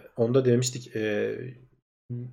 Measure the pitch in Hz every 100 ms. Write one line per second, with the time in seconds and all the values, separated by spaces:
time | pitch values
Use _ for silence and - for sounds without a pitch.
0 | - - 117 131 127 120 127 127 - 110
1 | 107 104 107 110 127 127 - _ _ _
2 | - 120 123